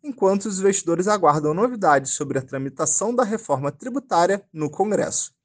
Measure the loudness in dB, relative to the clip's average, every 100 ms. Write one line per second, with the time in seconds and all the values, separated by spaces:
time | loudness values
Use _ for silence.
0 | -12 0 2 2 -2 0 0 0 0 0
1 | 0 2 4 4 0 0 0 2 4 4
2 | 2 -6 -4 -4 -4 -8 -8 -4 -4 -2
3 | -2 0 0 -4 -4 -2 -2 -6 -8 -8
4 | 0 2 2 0 _ -6 -6 -2 0 0
5 | -2 -6 -10 _